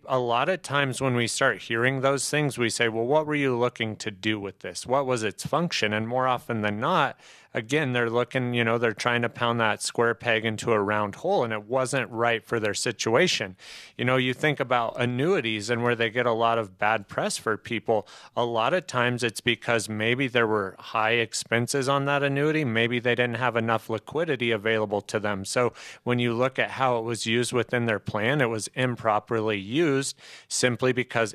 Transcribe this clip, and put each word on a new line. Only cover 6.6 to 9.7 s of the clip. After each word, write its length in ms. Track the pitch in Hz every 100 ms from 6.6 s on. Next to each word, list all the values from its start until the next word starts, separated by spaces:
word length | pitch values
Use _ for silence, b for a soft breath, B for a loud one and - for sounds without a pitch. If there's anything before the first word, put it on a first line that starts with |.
than 180 | 104 104
not, 400 | 139 180 135 - B B B
again, 420 | 123 113 147 139
they're 180 | 123 117
looking, 420 | 117 120 131 123
you 100 | 120
know, 140 | 117 117
they're 160 | 117
trying 300 | 104 127 120
to 60 | 117
pound 300 | - 120 117
that 220 | 110